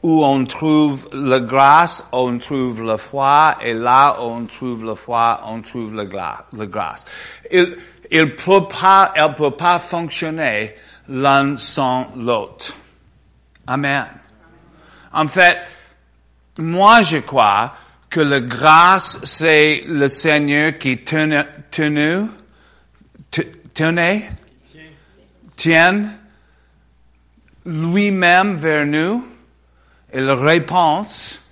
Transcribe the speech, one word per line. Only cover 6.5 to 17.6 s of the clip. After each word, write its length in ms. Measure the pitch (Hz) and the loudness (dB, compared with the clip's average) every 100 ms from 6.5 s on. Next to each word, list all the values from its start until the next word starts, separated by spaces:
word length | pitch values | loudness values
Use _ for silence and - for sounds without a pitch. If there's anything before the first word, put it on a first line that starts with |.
la 140 | 113 104 | -14 -10
grâce. 400 | 101 82 - - - - - - | -8 -8 -10 -16 -18 -20 -20 -4
Il, 260 | 180 180 - - _ - | 0 0 -4 -20 _ -4
il 260 | 160 156 - | 0 0 -2
peut 320 | - 196 175 | 2 2 2
pas, 440 | - 185 190 190 | 0 4 4 4
elle 200 | 156 151 | 2 0
peut 160 | 139 147 | 0 -4
pas 280 | - 175 175 | -2 -2 -2
fonctionner 960 | - 170 165 - 160 160 147 104 104 - - - - | -2 -8 -6 -8 -8 -4 -2 -2 -6 -12 -20 -20 -12
l'un 480 | 131 139 139 139 143 | -2 2 2 2 -2
sans 520 | - - 131 127 127 127 | -6 -2 -2 -2 -6 -10
l'autre. 580 | 120 117 101 - - - _ _ _ _ _ _ _ _ - | -4 -4 -4 -14 -16 -16 _ _ _ _ _ _ _ _ -8
Amen. 400 | 131 143 139 117 - _ _ _ _ _ _ _ - _ | -4 -2 -4 -6 -14 _ _ _ _ _ _ _ -20 _
En 140 | 160 151 | -4 -4
fait, 320 | 185 175 170 - - _ _ _ _ _ _ _ - | 4 4 4 -8 -20 _ _ _ _ _ _ _ -10
moi 440 | 160 175 202 233 | -6 2 6 6
je 160 | 185 160 | 4 0
crois 540 | - 139 107 101 | -2 2 2 2